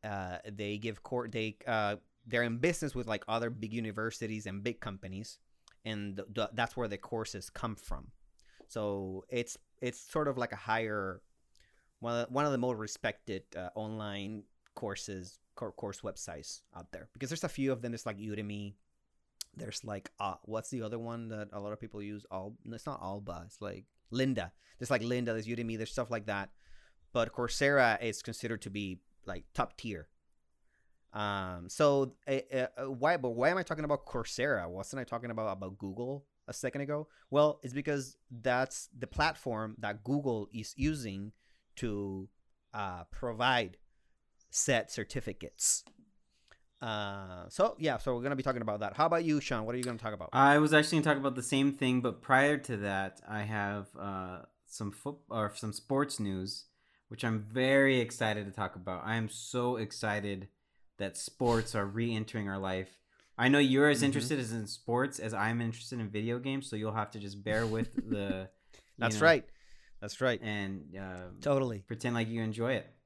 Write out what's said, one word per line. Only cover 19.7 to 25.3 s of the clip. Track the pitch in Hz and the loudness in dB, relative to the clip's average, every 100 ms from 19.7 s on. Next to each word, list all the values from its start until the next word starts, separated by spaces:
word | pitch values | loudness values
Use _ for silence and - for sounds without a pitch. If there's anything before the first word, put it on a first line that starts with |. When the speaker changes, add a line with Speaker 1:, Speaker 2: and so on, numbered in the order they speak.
| - | -10
Speaker 1:
like, | 117 101 - _ | -6 -8 -8 _
uh, | 101 - | -4 -4
what's | - 110 110 | -6 -6 -4
the | 127 | -6
other | 110 113 | -4 -6
one | 117 117 113 | -6 -8 -8
that | 110 104 | -8 -8
a | 104 | -8
lot | 101 | -8
of | 104 | -8
people | 113 104 | -10 -10
use? | 104 104 101 | -8 -10 -8
Al-, | 95 98 117 | -8 -8 -12
no, | - | -12
it's | 113 - | -10 -8
not | 135 | -8
Alba. | 92 101 98 85 87 | -6 -8 -8 -10 -12
It's, | - | -10
like, | 101 95 101 _ _ | -10 -10 -14 _ _
Linda. | 120 131 120 85 _ _ - | 0 2 2 -4 _ _ -12
There's, | 143 | -2
like, | 127 | 0
Linda. | 117 123 120 | 2 0 0